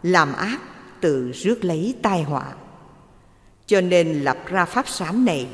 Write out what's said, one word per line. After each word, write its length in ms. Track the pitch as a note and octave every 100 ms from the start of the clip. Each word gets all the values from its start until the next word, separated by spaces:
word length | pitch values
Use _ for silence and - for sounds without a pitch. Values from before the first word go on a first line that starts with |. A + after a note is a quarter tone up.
làm 300 | F3 F3+ D#3
ác 260 | C3+ G3+ C#4 - - - -
tự 300 | E3+ C#3 B2
rước 340 | B2+ F#3 A#3 G3
lấy 300 | D#3+ G3 C4
tai 220 | G#3+ F#3
họa. 300 | D3 C#3 C3+ C3+ - - - - - - - _ - _ -
Cho 160 | G3+
nên 260 | F3+ F3 E3
lập 300 | D3+ C#3 B2+ -
ra 180 | F#3 E3+
pháp 220 | - C4+
sám 380 | - E3 G#3 B3
này 220 | D3+ B2+